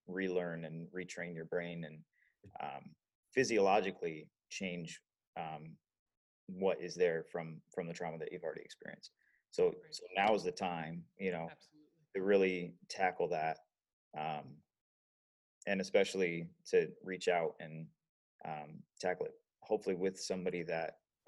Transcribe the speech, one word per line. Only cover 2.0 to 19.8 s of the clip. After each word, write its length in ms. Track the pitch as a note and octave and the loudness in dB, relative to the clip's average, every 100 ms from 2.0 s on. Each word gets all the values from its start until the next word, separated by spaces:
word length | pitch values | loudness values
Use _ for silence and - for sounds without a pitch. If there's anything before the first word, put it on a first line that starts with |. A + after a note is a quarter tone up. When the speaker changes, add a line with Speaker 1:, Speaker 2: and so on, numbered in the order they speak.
| - _ _ _ G2+ - | -20 _ _ _ -18 -10
Speaker 1:
um, 300 | C#2+ C#2 - - _ _ _ | -8 -8 -14 -20 _ _ _
physiologically 920 | B2+ A2+ A2 G2 G#2 F#2+ F2+ E2+ D#2 D#2 _ - | 2 4 6 8 6 4 -2 -6 -6 -12 _ -14
change, 500 | - F#2+ F2 E2 - _ _ _ F#2 | -6 -4 -4 -8 -12 _ _ _ -8
um, 380 | E2 D#2 D#2+ - _ _ _ _ _ _ - | -6 -8 -12 -18 _ _ _ _ _ _ -12
what 340 | F#2 F#2+ - | 0 2 2
is 140 | F2 E2+ | -4 4
there 280 | F2+ E2 - | 4 4 -2
from, 300 | F2 E2 D#2 _ | -6 -6 -10 _
from 140 | - E2+ | -6 -6
the 60 | |
trauma 240 | E2+ E2+ D#2+ | -4 -6 -4
that 140 | - | -6
you've 120 | F2 | -6
already 180 | E2 - | -6 -6
experienced. 500 | - - - - - _ _ _ _ | -12 -14 -14 -14 -18 _ _ _ _
So, 160 | - F2+ | 4 4
Speaker 2:
Right. 80 | - - | 4 -12
Speaker 1:
so 120 | - - F#2 | -14 -4 2
now 180 | G#2 | 4
is 100 | G#2 | 4
the 80 | F2+ | 2
time, 520 | - F#2 E2+ D#2+ E2+ E2+ - | -2 -2 -2 -4 -8 -10 -4
you 140 | F#2+ | -2
know, 160 | E2 E2 | -2 -6
Speaker 2:
Absolutely. 380 | D2+ _ - _ _ _ G2 | -10 _ -20 _ _ _ -2
Speaker 1:
to 60 | |
really 500 | G2 G2 F#2 F2+ F2 - - | 4 6 6 2 -4 -10 -12
tackle 380 | - F#2 - F2 | 0 0 2 0
that, 280 | E2 D#2+ D#2 _ _ _ _ _ D#2 | 2 0 -2 _ _ _ _ _ -6
um, 400 | D#2 D2+ C#2 D2 _ _ _ _ _ _ _ _ _ _ - | -4 -4 -8 -16 _ _ _ _ _ _ _ _ _ _ -2
and 120 | F#2+ | -2
especially 680 | F#2 G#2 F#2+ G2 F2 E2+ E2+ - - | 4 4 4 4 2 0 -6 -12 4
to 180 | A2+ - - | 4 4 -4
reach 240 | F#2 F#2 - | -8 -2 2
out 280 | F2 D#2 - | 2 2 -2
and, 280 | D#2+ D#2+ D#2+ _ _ _ _ _ - | -12 -10 -12 _ _ _ _ _ -8
um, 360 | D#2 D2+ D#2+ - - | -8 -10 -16 -18 -6
tackle 280 | F#2 F2 D#2 | -2 -2 -4
it, 60 | - _ _ | -8 _ _
hopefully 340 | - G#2+ | -2 0